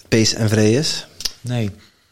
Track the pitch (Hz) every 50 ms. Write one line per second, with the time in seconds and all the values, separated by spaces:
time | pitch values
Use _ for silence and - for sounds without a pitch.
0 | - - 127 113 113 - - - 117 104 110 110 107 107 113 139 160 - - -
1 | - - - - - - - - - 120 123 120 110 98 92 - - _ _ _
2 | _ _